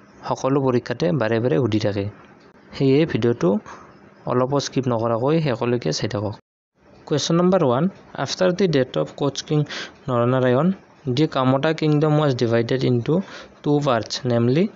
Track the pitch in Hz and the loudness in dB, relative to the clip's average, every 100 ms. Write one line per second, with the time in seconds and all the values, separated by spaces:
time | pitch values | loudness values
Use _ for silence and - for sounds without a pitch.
0 | - - - 123 135 139 131 120 - 117 | -20 -16 -6 -4 0 0 2 0 -2 -4
1 | 170 156 110 113 127 156 113 107 107 101 | -2 0 0 0 0 0 0 0 -2 -2
2 | 101 - - - - - - - 135 139 | -6 -10 -20 -20 -20 -20 -18 -2 2 4
3 | 160 117 117 120 - 214 - - - - | 2 0 0 0 0 0 -4 -20 -20 -20
4 | - - 143 127 127 143 - 135 127 117 | -20 -16 -4 -2 0 0 -2 -4 -2 -2
5 | 117 113 135 165 151 110 120 120 156 156 | 0 0 0 0 0 -2 -2 -2 -2 -4
6 | 104 104 104 113 _ _ _ _ _ - | -4 -4 -6 -10 _ _ _ _ _ -20
7 | - 151 - 170 180 185 139 120 185 - | -4 -4 0 2 2 4 4 2 0 -4
8 | - - 135 - 185 180 190 143 127 156 | -18 -10 -8 0 0 2 0 2 0 -2
9 | 151 - 143 - - 151 143 - - - | -4 -4 -4 -4 -2 -2 -2 -6 -14 -12
10 | - 120 120 131 127 123 180 190 - - | -4 0 2 2 2 2 2 -2 -10 -10
11 | 131 127 156 139 131 135 160 160 156 147 | -4 0 0 2 2 2 0 0 0 2
12 | 156 151 151 123 117 117 117 131 131 123 | 2 2 2 2 2 2 0 0 0 0
13 | 117 170 - - - - 147 147 143 117 | 0 -2 -2 -14 -20 -8 0 0 2 0
14 | - - 123 117 120 147 214 | -2 -6 0 2 2 2 0